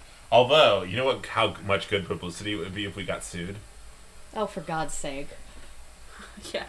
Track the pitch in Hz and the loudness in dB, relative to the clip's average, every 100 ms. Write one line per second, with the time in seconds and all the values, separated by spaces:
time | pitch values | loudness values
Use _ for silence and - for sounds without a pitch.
0 | - - - 117 123 156 127 98 92 113 | -20 -14 6 8 8 8 8 6 2 0
1 | 131 101 - 110 107 - 98 98 - 98 | 2 0 -2 2 2 0 0 0 2 -2
2 | 85 82 87 85 104 104 95 95 101 98 | -2 -6 -6 -6 -6 -4 -6 -6 -6 -6
3 | 90 - - 87 90 101 - - - - | -6 -6 -6 -8 -8 -10 -14 -18 -18 -18
4 | - - - 220 202 185 160 160 156 - | -20 -18 -10 -4 -4 -6 -6 -4 -2 -4
5 | 147 139 - - - - - - - - | -6 -6 -10 -12 -16 -16 -16 -16 -18 -18
6 | - - - - - - | -18 -18 -18 -16 -10 -8